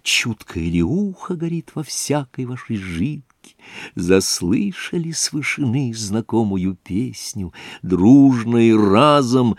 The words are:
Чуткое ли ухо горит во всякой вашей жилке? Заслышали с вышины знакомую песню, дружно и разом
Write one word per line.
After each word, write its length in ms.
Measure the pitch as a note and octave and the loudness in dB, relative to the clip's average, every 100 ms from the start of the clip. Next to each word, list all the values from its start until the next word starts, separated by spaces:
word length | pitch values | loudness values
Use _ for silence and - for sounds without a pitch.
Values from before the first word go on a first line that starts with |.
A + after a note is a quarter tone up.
Чуткое 640 | - - A#2+ A2 - F2+ E2 | -4 -4 -2 -6 -10 -6 -2
ли 140 | E2+ | 0
ухо 520 | E2+ E3+ G3+ F#3 - F3 | 0 0 -4 -8 -10 -8
горит 360 | E3 E3 - - | -6 -8 -8 -12
во 80 | |
всякой 600 | D3+ - - D3 C3+ - B2 | -10 -8 -4 -4 -6 -10 -10
вашей 320 | B2 - A2 | -10 -8 -8
жилке? 460 | F#2+ E2+ C#3+ D3+ - _ _ _ - - - - | -6 -4 -4 -6 -14 _ _ _ -20 -20 -14 -6
Заслышали 1160 | F2 F#2+ F#2 - F2 - G3+ F3+ - F3 E3 | 2 2 2 -4 -2 -2 -2 -6 -8 -6 -6
с 200 | D#3 - | -6 -6
вышины 640 | D3+ C3+ - C#3 B2+ B2+ | -6 -6 -4 -2 -2 -2
знакомую 840 | A2+ G#2+ G#2+ A2 A2+ G#2+ G2 F#2 F#2 | -6 -6 -4 -2 -2 0 0 -2 -4
песню, 800 | - F2+ B2 A2+ - G#2+ F2+ - - - | -6 -4 -4 -8 -12 -10 -10 -12 -20 -12
дружно 760 | F2+ F2 G2+ C#3 C#3 B2 A2+ A#2 | -2 4 6 8 8 4 0 4
и 160 | A2+ | 6
разом 840 | A2 G2+ G2+ D3+ D3 B2 B2+ B2 | 6 6 6 6 4 2 2 0